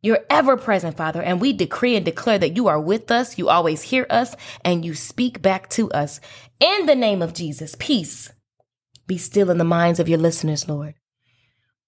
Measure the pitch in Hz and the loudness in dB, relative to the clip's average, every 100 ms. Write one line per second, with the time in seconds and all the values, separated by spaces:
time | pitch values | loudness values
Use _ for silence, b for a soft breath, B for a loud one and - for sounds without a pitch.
0 | 208 226 - 294 269 262 - 196 170 143 | 2 0 2 2 4 2 0 -2 -2 -6
1 | 160 165 175 180 254 208 165 - 247 220 | -6 -4 -2 0 0 0 -2 0 0 0
2 | 170 - 247 208 160 175 220 151 156 220 | -2 -4 0 2 2 2 2 2 0 -2
3 | - 143 - - 175 170 165 151 - 262 | 0 -2 -2 -2 2 4 2 -2 -2 -2
4 | - 233 247 - B B - 175 165 151 | 2 0 0 -8 B B -2 -2 -2 -4
5 | - - 247 214 190 190 - - 226 147 | -4 -2 -4 0 -2 -2 -4 -2 0 -2
6 | 147 - B B B _ 330 415 311 262 | -4 -8 B B B _ 2 4 2 2
7 | 226 196 170 170 165 143 156 - - 262 | 2 0 -4 -6 -8 -8 -10 -10 -2 -2
8 | 160 - - _ _ _ _ _ _ _ | -2 -8 -8 _ _ _ _ _ _ _
9 | - 180 - 202 185 170 165 170 170 170 | -8 -6 -2 0 2 2 2 2 2 2
10 | 165 165 165 165 156 151 - 147 147 - | 2 2 2 2 0 -4 -4 -8 -8 -16
11 | _ _ _ _ _ _ _ _ | _ _ _ _ _ _ _ _